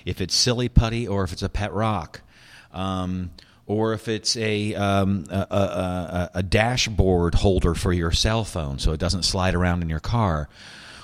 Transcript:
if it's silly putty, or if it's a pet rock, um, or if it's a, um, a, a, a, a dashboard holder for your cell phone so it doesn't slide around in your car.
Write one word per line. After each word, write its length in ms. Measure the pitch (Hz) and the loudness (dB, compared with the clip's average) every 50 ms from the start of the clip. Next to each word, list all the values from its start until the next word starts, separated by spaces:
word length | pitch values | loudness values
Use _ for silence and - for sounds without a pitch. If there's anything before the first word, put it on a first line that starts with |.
| - | -8
if 160 | 90 87 - | -8 -6 -4
it's 140 | 98 85 - | -4 -2 0
silly 340 | - - - 120 117 123 123 | 0 2 2 2 0 -2 4
putty, 400 | - - 120 110 117 117 120 92 | 4 4 4 4 2 -4 -2 -2
or 160 | 98 98 95 | 0 0 -2
if 80 | 87 | -2
it's 100 | 95 - | -4 -4
a 60 | 101 95 | -6 -4
pet 240 | - - 101 101 | -2 -4 -4 -4
rock, 480 | 85 98 110 110 107 92 78 - - - - - - - - - - - - - | -2 -2 0 0 0 -2 -4 -8 -12 -18 -20 -20 -20 -20 -20 -20 -20 -20 -20 -14
um, 600 | - 85 95 95 95 92 92 90 92 92 90 87 82 - - - - - _ | -10 -6 -4 -4 -2 -2 -4 -4 -4 -6 -6 -8 -10 -14 -20 -20 -20 -18 _
or 260 | - 104 107 110 110 | -4 -2 0 0 0
if 160 | 110 107 - 120 | -2 -4 -4 -4
it's 280 | 110 104 - - - | -6 -4 -2 -4 -2
a, 380 | 117 110 107 107 104 104 107 104 | -2 -2 0 0 0 -2 -2 -2
um, 500 | 90 101 98 98 98 98 95 98 98 76 - | 0 0 2 2 2 2 2 2 0 -2 -4
a, 160 | - 98 92 - | -2 -2 -2 0
a, 60 | - | 0
a, 760 | 101 98 90 - 92 92 90 90 90 87 - - 90 90 - - | 0 0 0 -2 -2 -4 -2 -4 -4 -4 -4 -4 -4 -4 -2 -2
a 80 | 90 | -4
dashboard 920 | 92 92 - 104 107 117 127 123 - 120 107 87 98 95 92 87 85 85 - | -2 2 2 2 2 2 0 0 -2 0 2 4 4 6 4 4 4 4 4
holder 400 | - - 104 92 87 - 87 82 | 4 4 4 4 4 4 2 2
for 180 | - - 98 | 2 2 2
your 200 | 87 87 82 85 | 2 2 2 0
cell 320 | 85 - - 110 110 113 107 | 0 2 2 2 0 0 -2
phone 340 | - - 92 78 69 69 65 | -4 -6 -6 -4 -4 -4 -2
so 140 | - 80 | 0 0
it 80 | 78 78 | 0 2
doesn't 240 | 85 85 - 90 80 | 0 0 0 0 0
slide 300 | - - 95 90 92 87 | 0 0 2 2 2 2
around 280 | 87 90 90 87 90 | 2 2 2 2 0
in 60 | 87 80 | 0 -2
your 120 | 80 78 | -2 -4
car. 480 | - - 113 120 110 95 80 76 73 - - - - - - - - - - - | -2 -2 0 2 2 2 0 0 -2 -6 -10 -16 -20 -20 -20 -20 -20 -20 -20 -20